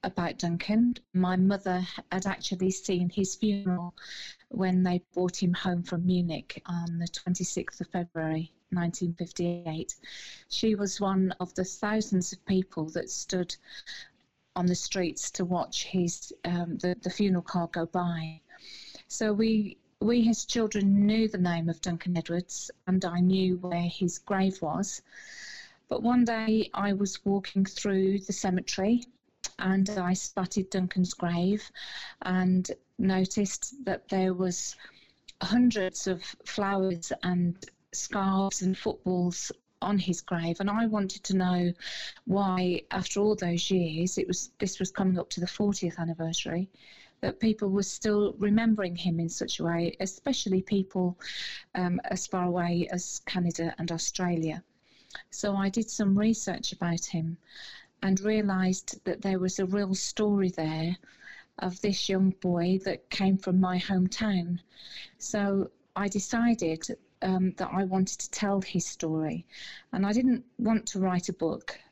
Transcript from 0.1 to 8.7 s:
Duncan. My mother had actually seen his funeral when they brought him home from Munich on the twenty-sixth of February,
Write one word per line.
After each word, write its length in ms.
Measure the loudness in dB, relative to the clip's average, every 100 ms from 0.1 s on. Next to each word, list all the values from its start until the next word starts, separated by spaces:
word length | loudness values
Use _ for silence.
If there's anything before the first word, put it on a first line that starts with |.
| -4 -4 -2
Duncan. 580 | -2 -2 2 4 4 2 _
My 240 | 0 2 4
mother 480 | 4 4 0 -2 -2 -8 -6
had 140 | -4 -2
actually 460 | -4 -4 -2 0
seen 380 | -2 -2 0 0
his 260 | 0 -2 0
funeral 600 | 0 0 0 -2 -2 -12 -18 -16 -16 -18 _
when 340 | -2 2 4
they 180 | 4 2 _
brought 280 | -2 0 2
him 120 | 0
home 280 | 2 0 -2
from 240 | -2 0 2
Munich 560 | 2 2 -2 -8 -14 -6
on 340 | -6 -4 -4
the 80 | -4
twenty-sixth 720 | -6 -2 -2 -2 -4 -6 -8
of 80 | -6
February, 640 | -4 -4 -4 -2 -2 -4 _ _